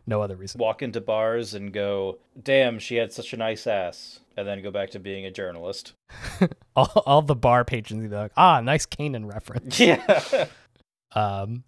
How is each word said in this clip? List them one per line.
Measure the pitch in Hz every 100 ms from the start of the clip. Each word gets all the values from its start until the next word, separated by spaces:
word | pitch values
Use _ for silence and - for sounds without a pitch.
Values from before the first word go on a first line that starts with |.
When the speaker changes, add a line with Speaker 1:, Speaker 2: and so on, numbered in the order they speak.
| -
Speaker 1:
no | 107
other | 101 92
reason. | 98 120
Speaker 2:
walk | 110 -
into | 123 110
bars | 113 110 113 117 104
and | 104 101
go, | 101 101 98 95 - _ 131
"Damn, | 139 135 123 110
she | - 117
had | 110
such | - -
a | 113
nice | 113 110 120
ass," | 101 87 - - - _ -
and | 101
then | 98
go | 98
back | 101 98
to | 98
being | 95 98
a | 95
journalist. | 95 92 85 90 - - _ _ - - -
Speaker 1:
<laughs> | 175 - _ 131
All, | 127 208 139
all | 147
the | 147 127
bar | 123 123
patrons | 120 120 107 110
will | 107
be | 104
like, | 107 -
"Ah, | 180 143
nice | 120 151 -
Kanan | - 147 120 104
reference." | 107 - 123 127 -
Speaker 2:
<laughs> |
Yeah. | 226 - - 170 - 247 - - _ _ _ _ _
Speaker 1:
Um, | 107 104 98 98 123